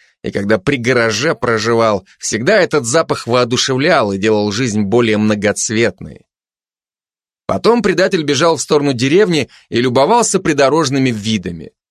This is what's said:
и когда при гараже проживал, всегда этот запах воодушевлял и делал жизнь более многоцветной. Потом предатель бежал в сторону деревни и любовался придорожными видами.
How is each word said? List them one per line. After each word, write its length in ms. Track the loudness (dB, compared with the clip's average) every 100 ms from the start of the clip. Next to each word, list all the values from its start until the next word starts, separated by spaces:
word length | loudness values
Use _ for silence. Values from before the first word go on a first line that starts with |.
| _ _
и 80 | -8
когда 280 | -4 0 0
при 180 | 0 -2
гараже 580 | 0 0 0 0 -2
проживал, 680 | -2 -2 -2 0 2 2 0 -4 _
всегда 400 | -8 -4 0 2
этот 280 | 2 0
запах 420 | 0 0 0 -4 0
воодушевлял 880 | 0 0 0 -2 0 2 2 0
и 40 | 0
делал 340 | 0 2 0
жизнь 320 | -2 -2 -2
более 340 | 2 2 2 2
многоцветной. 1080 | 0 0 0 -2 -2 0 -2 -4 -16 -20 _ _ _ _ _ _ _ _ _ _ _ _
Потом 360 | -6 -2 2 2
предатель 420 | 2 0 0 0
бежал 340 | -2 0 0 0
в 40 |
сторону 320 | 0 0 0
деревни 560 | 0 2 2 2 0 -4 -10 -6
и 120 | -2
любовался 580 | 0 2 2 2 0 0
придорожными 680 | 0 2 2 2 0 0 -2
видами. 640 | -2 -4 -4 -4 -12 -16 _ _